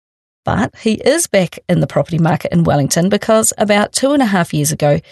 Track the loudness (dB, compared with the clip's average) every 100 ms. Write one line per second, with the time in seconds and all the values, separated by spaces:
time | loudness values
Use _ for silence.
0 | _ _ _ _ -6 -4 -4 -4 -4 -2
1 | 0 0 0 0 0 -4 -2 0 0 -2
2 | -2 0 0 0 -2 0 2 0 0 0
3 | 0 0 2 2 2 0 0 2 0 0
4 | 0 2 2 0 0 -2 -2 0 0 0
5 | -4